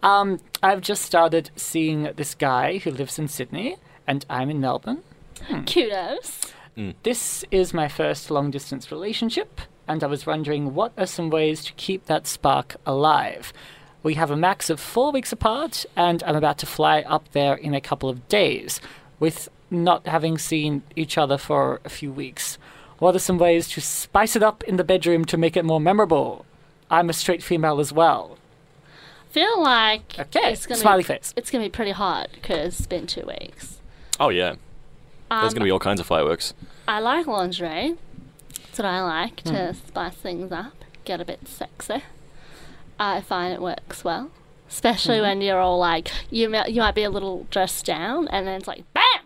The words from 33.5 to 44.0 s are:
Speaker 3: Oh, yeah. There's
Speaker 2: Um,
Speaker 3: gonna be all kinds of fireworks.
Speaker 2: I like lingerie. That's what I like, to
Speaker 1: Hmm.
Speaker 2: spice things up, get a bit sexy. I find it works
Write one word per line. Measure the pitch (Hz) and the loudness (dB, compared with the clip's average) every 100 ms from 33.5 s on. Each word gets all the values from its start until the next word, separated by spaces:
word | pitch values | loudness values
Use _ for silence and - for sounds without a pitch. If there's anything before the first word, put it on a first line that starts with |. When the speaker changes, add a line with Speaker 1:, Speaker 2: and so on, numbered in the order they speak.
| - - - - - - - | -16 -18 -18 -20 -20 -10 0
Speaker 3:
Oh, | 135 | 2
yeah. | 90 90 - - - - - - - - | 4 2 -2 -14 -20 -20 -20 -20 -20 -6
There's | 226 220 | 0 0
Speaker 2:
Um, | |
Speaker 3:
gonna | 226 | 2
be | 202 | 2
all | 190 | 2
kinds | 190 196 | 2 0
of | 175 | 2
fireworks. | 82 73 85 - - - - - | 2 4 0 -4 -10 -18 -12 -4
Speaker 2:
I | 214 | -2
like | 226 294 320 | 0 0 0
lingerie. | 214 180 180 170 160 254 339 - - - _ - | -2 -2 -4 -6 -4 -4 -6 -10 -18 -20 _ -16
That's | - - - | -16 -14 -6
what | 208 | -2
I | 180 | -2
like, | 185 160 202 - | -2 -2 -4 -6
to | 170 160 180 | -4 -2 -4
Speaker 1:
Hmm. | 185 - | -6 -10
Speaker 2:
spice | - 175 | -8 -8
things | 170 208 175 185 | -8 -10 -8 -8
up, | 175 220 - - - | -8 -10 -14 -20 -20
get | - 175 | -10 -8
a | 175 | -8
bit | - - | -12 -14
sexy. | - - - - 208 - - - - - - - - - - | -12 -12 -12 -6 -6 -6 -20 -20 -20 -20 -20 -20 -20 -20 -4
I | 208 190 | -2 -2
find | 196 185 180 | -2 -4 -2
it | 180 | -4
works | 180 - - - | -6 -8 -10 -8